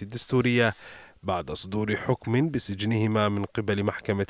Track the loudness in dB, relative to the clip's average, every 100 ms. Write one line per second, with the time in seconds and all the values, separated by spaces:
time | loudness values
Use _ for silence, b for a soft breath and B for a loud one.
0 | -6 -6 0 2 4 4 2 0 B B
1 | B B -4 -4 -4 -8 -4 -2 0 0
2 | 0 -2 2 2 2 0 -2 -2 0 2
3 | 2 4 2 2 -2 -2 0 0 0 -2
4 | -2 0